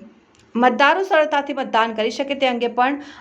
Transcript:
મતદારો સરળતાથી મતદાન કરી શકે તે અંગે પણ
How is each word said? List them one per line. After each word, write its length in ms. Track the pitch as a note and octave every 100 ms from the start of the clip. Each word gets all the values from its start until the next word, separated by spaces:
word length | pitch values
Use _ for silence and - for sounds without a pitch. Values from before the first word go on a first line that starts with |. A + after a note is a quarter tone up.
| - _ _ _ _
મતદારો 500 | A3+ B3 A#3 C#4+ F4
સરળતાથી 560 | F#4+ D#4+ D4+ C#4+ C#4+ C4+
મતદાન 340 | G#3+ A3 A3+
કરી 160 | A3 A3+
શકે 240 | B3 C#4
તે 180 | C#4 C4
અંગે 140 | A#3+ A#3+
પણ 320 | A#3+ B3+ C#4+ - -